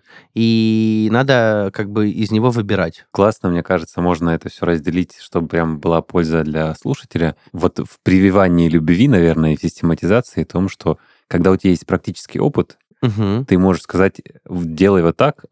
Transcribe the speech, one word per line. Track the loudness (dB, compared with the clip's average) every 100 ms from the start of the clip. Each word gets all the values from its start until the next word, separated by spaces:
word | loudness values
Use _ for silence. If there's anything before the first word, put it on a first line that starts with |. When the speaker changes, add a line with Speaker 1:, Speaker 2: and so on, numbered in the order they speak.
| _ -20 _
Speaker 1:
и | -2 0 2 2 0 0 0 0
надо, | 0 2 2 2 0 -4
как | -6 -6
бы, | -2 -2
из | -2 -2
него | 0 0
выбирать. | 0 -2 -2 -4 -6 _
Speaker 2:
Классно, | 0 0 0 -2
мне | -2
кажется, | -2 -2 -4 -4
можно | -2 0 -2
это | -4 -6
все | -6 -4
разделить, | -2 -2 -4 -4 -8
чтобы | -8 -6 -4
прям | -2 -2 -2
была | -2 -2
польза | -2 -2 -2 -2
для | -2 -4 -6
слушателя. | -6 -6 -8 -6 -4 -4 -4 _
Вот | -2 -2 -2
в | -12 -8
прививании | 0 4 4 4 4 4 2
любви, | 2 2 2 4
наверное, | 4 2 2 0
и | -2
в |
систематизации, | -4 -4 -4 -2 0 0 -2 -6
том, | -6 -4 -6
что | -4 -4 -6 _ _ -6
когда | 0 2
у | 2
тебя | 2
есть | 0 -2
практический | -6 -6 -12 -10 -4
опыт, | -2 -2 -6 _ _ _
Speaker 1:
Мгм. | -4 -2 -2 -2 0
Speaker 2:
ты | 2
можешь | 2 0
сказать: | -2 0 0 -2 -16 -20
«В-, | -12 -8 -6
делай | 0 2 4
вот | 2 2
так, | 0 -2 -8